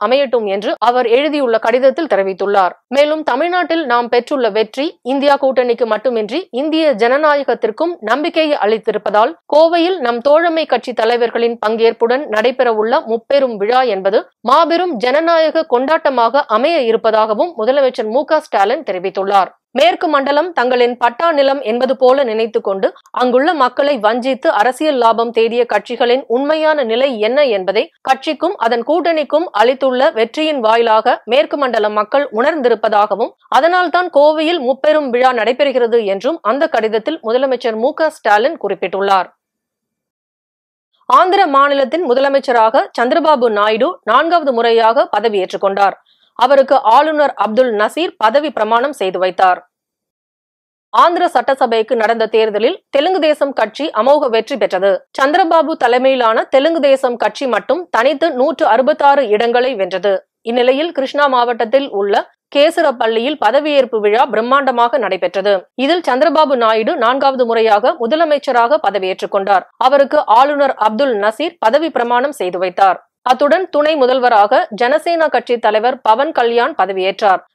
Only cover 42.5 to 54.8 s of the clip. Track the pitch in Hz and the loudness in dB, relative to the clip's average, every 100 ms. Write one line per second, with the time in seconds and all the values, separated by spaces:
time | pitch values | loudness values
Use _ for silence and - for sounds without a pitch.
42.5 | 240 220 262 392 - 247 330 311 294 240 | 2 2 2 -2 -2 -2 0 2 2 2
43.5 | 208 208 220 285 370 - 240 330 349 285 | 0 0 0 -2 -4 0 0 2 0 0
44.5 | 233 233 226 226 233 359 208 220 202 185 | 0 2 2 2 2 0 0 -2 -2 -4
45.5 | 190 196 196 196 180 _ _ _ - 247 | -2 -2 2 0 0 _ _ _ 0 2
46.5 | 277 269 269 208 240 302 302 285 - 208 | 4 4 2 4 4 4 2 0 0 -2
47.5 | 220 254 208 214 302 339 - 220 269 302 | 0 0 0 -2 -2 -6 -2 0 0 -2
48.5 | - 220 226 269 285 190 185 185 180 190 | -4 0 0 -2 -4 -6 -2 -4 0 0
49.5 | 180 - _ _ _ _ _ _ _ _ | 0 -6 _ _ _ _ _ _ _ _
50.5 | _ _ _ _ 220 302 349 349 269 240 | _ _ _ _ 2 2 2 0 0 0
51.5 | 269 254 226 220 240 214 226 220 220 220 | 0 0 0 0 0 0 0 0 0 0
52.5 | 208 233 381 _ 277 320 381 302 294 285 | 0 -2 -2 _ -2 0 0 0 0 -2
53.5 | 277 220 - 294 214 240 294 269 226 220 | -2 -4 -4 -6 0 2 2 2 -2 -2
54.5 | 269 208 185 | -4 -2 0